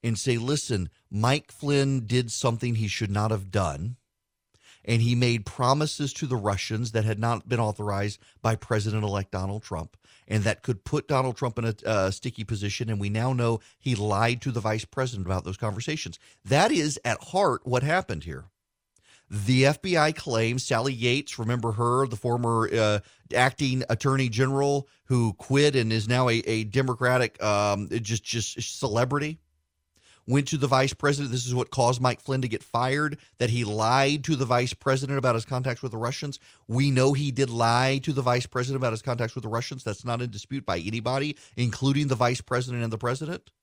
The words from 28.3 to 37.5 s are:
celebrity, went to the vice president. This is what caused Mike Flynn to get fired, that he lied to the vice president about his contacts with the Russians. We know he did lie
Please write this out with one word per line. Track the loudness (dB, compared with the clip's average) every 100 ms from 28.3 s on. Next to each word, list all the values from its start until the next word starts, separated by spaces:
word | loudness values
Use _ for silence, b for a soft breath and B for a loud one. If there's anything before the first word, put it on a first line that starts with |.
| -6 -4 -6 -10 -6
celebrity, | -2 0 0 0 -4 -8 _ _ _ _ _ _ b b 0
went | 0 2
to | 0
the | 2
vice | 2 2
president. | 0 0 0 -2
This | -4 -2
is |
what | -2 -2
caused | 2 2 4
Mike | 0 -2
Flynn | -4 -2
to | -2
get | -4
fired, | -4 -2 0 0 -2 -4 b _
that | 0
he | 0
lied | 0 0 4 4 4 2
to | 0 0
the |
vice | 2 2 0
president | -2 0 0 0 0
about | 2
his | 0 -2
contacts | -4 -4 -4
with | -6
the | -4
Russians. | -4 -4 -8 -12 b b _
We | 0 2
know | 4 4
he | 4 0
did | 0
lie | 0